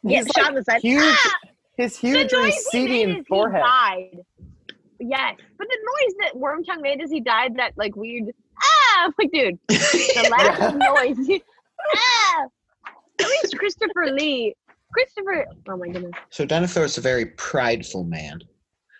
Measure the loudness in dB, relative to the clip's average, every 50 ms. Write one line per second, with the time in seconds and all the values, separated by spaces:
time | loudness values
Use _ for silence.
0 | 0 2 2 2 2 2 2 2 2 2 2 -2 -2 0 0 0 2 2 4 4
1 | 4 4 4 4 4 2 0 -2 -6 -12 _ _ _ _ _ -4 -4 -4 -4 -4
2 | -2 0 2 2 2 2 2 2 2 2 0 -2 -4 -4 -2 0 0 0 0 0
3 | 0 0 -2 -4 -4 _ 0 0 2 2 2 2 2 4 4 4 4 2 0 -4
4 | -10 -12 -18 -20 -20 _ _ _ -20 -20 -20 _ _ -20 -20 _ _ _ _ _
5 | -8 -6 -4 -4 -4 -4 -6 -10 -20 _ _ _ -8 -6 -6 -6 -4 -6 -2 0
6 | 0 0 0 -2 -4 -4 -4 -4 -4 -4 -4 -4 -6 -6 -8 -6 -2 -4 -4 -4
7 | -4 -6 -6 -4 -2 0 0 0 0 -2 -2 -4 -4 -4 -4 -4 -6 -6 -6 -8
8 | -12 -10 -8 -8 -8 -8 -10 _ _ _ _ -2 2 4 6 6 6 6 6 4
9 | 2 2 0 0 -2 0 2 0 0 0 0 -4 _ 0 0 2 4 2 2 2
10 | 2 2 2 4 4 4 4 4 4 2 2 2 0 0 2 2 2 4 4 4
11 | 2 2 -2 -2 0 -2 -2 -2 _ _ _ _ _ _ _ -8 -4 -2 0 2
12 | 2 2 2 4 2 2 2 0 -2 -6 _ _ _ _ _ _ _ -20 -20 -20
13 | _ _ _ -4 0 0 0 0 0 -2 -4 -2 -4 -4 -2 _ -4 -4 -2 -2
14 | -2 0 0 0 0 0 -2 0 -2 -4 -6 _ _ _ _ _ _ _ -2 -2
15 | -2 -2 _ -10 -6 -4 -4 -4 -4 -6 -10 -20 -14 -12 -10 -10 -10 -8 -8 -10
16 | -10 -10 -12 -16 -18 _ -8 -6 -4 0 0 0 0 0 0 0 0 0 -2 -2
17 | -2 0 0 0 -2 -4 -8 -12 -10 -4 -2 0 0 0 0 -2 -4 -8 -8 -8
18 | -6 -6 -8 -8 -10 -12 -14 -16 -20 _ _ _ _ _ _ _ _ _ _ -20